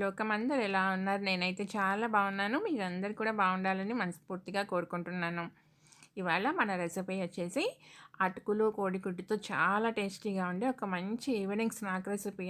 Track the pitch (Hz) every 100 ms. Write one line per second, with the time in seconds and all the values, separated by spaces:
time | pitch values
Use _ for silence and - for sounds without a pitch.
0 | 196 196 214 214 240 277 202 196 190 190
1 | 190 202 196 185 180 185 196 214 190 202
2 | 233 208 196 196 202 277 427 262 185 180
3 | 196 214 220 214 190 185 190 190 196 240
4 | 180 170 - 180 - 196 202 180 170 175
5 | 175 180 170 175 170 - _ _ - -
6 | - - 180 170 240 349 220 180 170 190
7 | 185 190 175 185 175 269 427 - - -
8 | - - 185 190 - 208 220 214 196 190
9 | 190 175 185 208 - 151 170 202 226 220
10 | 196 190 214 190 180 180 254 254 202 180
11 | 190 233 - 226 190 208 226 - 202 185
12 | 190 202 202 196